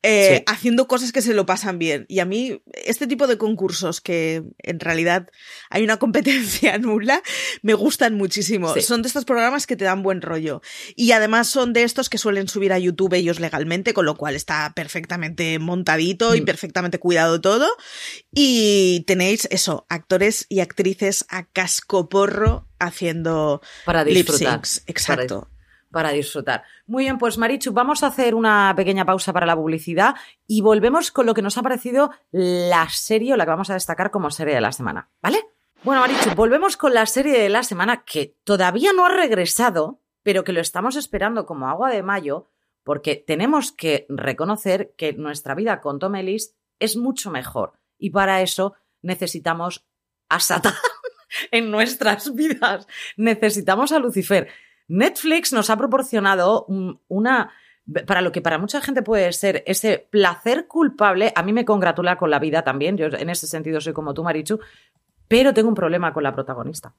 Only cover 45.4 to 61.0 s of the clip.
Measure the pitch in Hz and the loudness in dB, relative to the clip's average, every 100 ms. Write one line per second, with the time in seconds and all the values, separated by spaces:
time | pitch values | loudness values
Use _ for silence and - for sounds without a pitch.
45.4 | - 139 220 190 147 139 190 196 190 214 | -8 -4 -2 -2 -4 -4 -4 -4 -4 -6
46.4 | - _ _ _ 214 226 240 262 202 147 | -8 _ _ _ -4 -2 -2 -4 -6 -8
47.4 | 127 123 98 _ _ _ 202 202 196 190 | -6 -6 -6 _ _ _ -2 0 2 2
48.4 | 185 - 196 _ _ _ 170 180 170 139 | 0 -2 -4 _ _ _ -8 -6 -6 -4
49.4 | 160 165 175 - _ _ _ _ _ - | -4 -4 -6 -10 _ _ _ _ _ 0
50.4 | - 175 190 - 480 - 494 _ _ - | 0 2 0 0 -4 -4 -16 _ _ -10
51.4 | - 226 226 208 226 247 226 208 285 247 | -2 0 0 0 0 0 0 0 -4 -2
52.4 | 311 262 233 190 - - - - 220 220 | -2 0 0 -2 -8 -16 -14 -2 0 2
53.4 | 220 208 185 196 277 311 247 202 175 196 | 0 0 0 0 2 2 0 -2 2 0
54.4 | - - _ _ _ 175 294 381 320 330 | 0 -14 _ _ _ 2 2 2 0 0
55.4 | 330 247 - 220 233 262 254 220 196 190 | 0 0 0 0 2 0 0 0 2 4
56.4 | 180 220 - 190 185 - _ 185 226 254 | 4 2 0 -6 -6 -10 _ -2 2 2
57.4 | - - _ _ - - - 190 180 180 | 0 -10 _ _ -8 -8 -2 0 0 -2
58.4 | 165 160 208 285 277 262 220 220 180 175 | -2 -2 -2 -6 -2 -4 0 0 0 0
59.4 | 202 185 - 185 220 190 _ 214 185 175 | -2 -2 -2 -2 0 -2 _ 4 4 2
60.4 | 226 269 339 330 311 - | -2 -2 -2 0 0 4